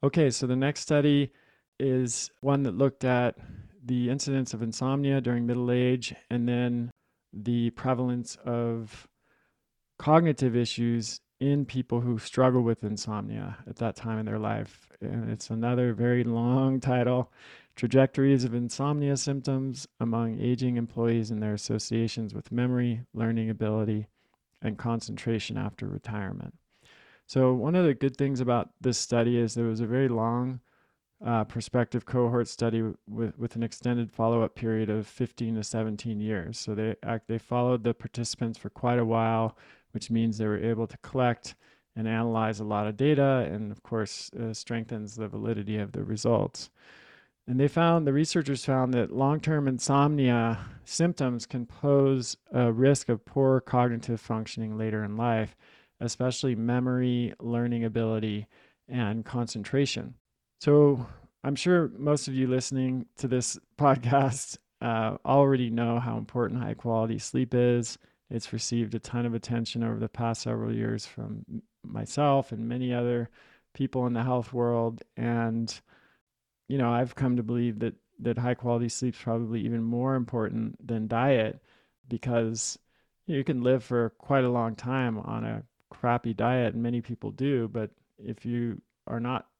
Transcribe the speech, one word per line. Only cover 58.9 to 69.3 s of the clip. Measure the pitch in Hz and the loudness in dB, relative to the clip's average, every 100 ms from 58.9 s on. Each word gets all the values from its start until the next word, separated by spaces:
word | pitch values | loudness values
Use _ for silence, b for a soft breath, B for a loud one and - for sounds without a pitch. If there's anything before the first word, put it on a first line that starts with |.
| 123 110 110 | -4 -2 -2
concentration. | 110 123 117 117 101 135 139 - 69 - _ _ _ _ | -4 -4 -4 -6 -2 0 2 -2 -8 -14 _ _ _ _
So | - 147 147 135 120 B B _ | 4 8 8 6 -2 B B _
I'm | - 139 | -4 -2
sure | 180 180 156 98 | 2 4 2 -2
most | 147 147 - | 0 0 0
of | |
you | 131 131 | 0 2
listening | 127 123 135 131 127 120 _ | 0 0 -2 -2 -2 -6 _
to | 131 | -2
this | 127 123 - _ | 0 -2 -8 _
<laughs> | - | 2
podcast, | 143 135 120 139 135 127 - - _ _ | 4 4 4 4 2 -2 -8 -14 _ _
uh, | 113 113 110 - | -4 0 -2 -4
already | - 135 139 135 123 | 2 4 6 4 0
know | 113 117 117 | 0 0 0
how | 120 113 | -2 -6
important | 107 127 117 123 | -6 -2 -2 -2
high-quality | 113 113 120 113 113 110 | -4 -6 -2 0 0 -2
sleep | - 127 127 | -4 -2 0
is. | 123 123 120 117 - b b b | 2 4 4 0 -8 b b b
It's | 113 - | -8 -6
received | 117 - 120 110 110 | -8 -2 -2 -2 -4
a | |
ton | - 123 | -6 -4
of | 120 | -2